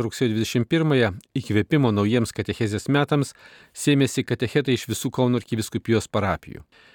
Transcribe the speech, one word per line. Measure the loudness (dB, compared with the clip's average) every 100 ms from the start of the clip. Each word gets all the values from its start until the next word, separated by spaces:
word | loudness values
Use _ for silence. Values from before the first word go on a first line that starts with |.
rugsėjo | -2 -2 0
dvidešimt | 0 0 -2 0
pirmąją, | 0 2 4 2 0 -8
įkvėpimo | -8 0 0 2 2 4
naujiems | 4 2 2 0
katechezės | -4 -6 -2 -2 -2 -2
metams | 0 2 0 -2 -8 -20 -20 -20
sėmėsi | -4 0 2 2 0
katechetai | -4 -4 -2 -2 0 -2
iš | -2
visų | -4 -4 0
Kauno | 0 0
arkivyskupijos | -2 -4 -4 -6 0 0 0
parapijų. | -2 -2 -4 -6 -18 -18 _ -20